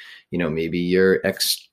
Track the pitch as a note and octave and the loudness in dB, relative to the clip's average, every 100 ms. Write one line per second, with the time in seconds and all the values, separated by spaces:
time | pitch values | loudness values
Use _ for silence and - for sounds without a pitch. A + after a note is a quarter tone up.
0 | - - _ F2 E2+ D#2 E2 F2+ F2 F#2 | -20 -20 _ -4 -4 -4 -4 -4 0 4
1 | F#2+ F#2 E2+ - - - - | 4 4 0 -2 -4 -4 -10